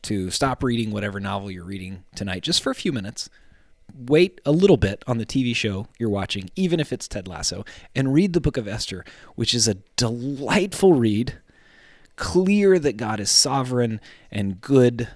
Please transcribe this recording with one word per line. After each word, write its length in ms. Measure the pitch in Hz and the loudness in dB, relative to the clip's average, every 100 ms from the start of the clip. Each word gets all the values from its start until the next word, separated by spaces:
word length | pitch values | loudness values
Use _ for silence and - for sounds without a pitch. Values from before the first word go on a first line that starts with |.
to 280 | - 104 92 | -4 -4 -4
stop 320 | - 135 127 | -2 -2 0
reading 280 | 135 117 110 | -2 -2 -2
whatever 300 | 104 101 98 | -4 -6 -6
novel 300 | 98 98 98 | -6 -6 -6
you're 140 | 90 | -10
reading 400 | 87 98 92 95 - | -10 -10 -10 -14 -16
tonight, 280 | - 101 92 | -12 -8 -6
just 200 | - 170 | -2 -2
for 80 | - | -2
a 40 | |
few 180 | 262 - | -4 -4
minutes. 380 | 131 98 - - _ - _ _ _ - | -4 -8 -12 -16 _ -20 _ _ _ -20
Wait 460 | - 123 151 190 - - | -18 2 4 4 2 0
a 60 | |
little 240 | 156 196 139 | 4 6 6
bit 280 | 98 101 - | 4 -2 -4
on 120 | 117 | -4
the 80 | 107 | -2
T 160 | 135 | -2
V 100 | 123 | 0
show 360 | 113 110 98 110 _ | -2 -2 -4 -8 _
you're 100 | 113 | -2
watching, 420 | 101 92 101 95 - | -2 -2 -6 -8 -2
even 240 | 185 165 | 0 0
if 120 | 143 | -2
it's 140 | - - | -6 -8
Ted 220 | - 180 | -10 -10
Lasso, 360 | - - - - - - | -6 -6 -6 -12 -18 -8
and 200 | 127 135 | -2 2
read 180 | 139 196 | 4 4
the 80 | 170 | 2
book 160 | 151 139 | 0 -2
of 100 | 104 | -6
Esther, 380 | 110 - 92 - - - | -8 -8 -10 -14 -20 -18
which 200 | - 117 | -6 -2
is 140 | 120 110 | 0 0
a 100 | 95 _ - | -2 _ -2
delightful 1000 | 120 120 131 135 131 - 196 - 190 | -2 -2 -6 -6 0 0 0 4 6
read, 440 | 151 113 104 127 - _ _ _ _ - _ _ - | 6 4 2 -2 -8 _ _ _ _ -20 _ _ -12
clear 640 | - 180 185 208 202 185 | -2 0 4 4 6 4
that 180 | 143 107 | 2 -2
God 240 | 113 107 | -6 -4
is 100 | 101 | 2
sovereign 680 | - 143 135 127 123 120 110 - - - | 2 2 0 0 0 0 -2 -10 -20 -10
and 300 | 104 98 95 | -4 -4 -4
good 480 | - 135 123 117 117 | 4 6 6 4 -8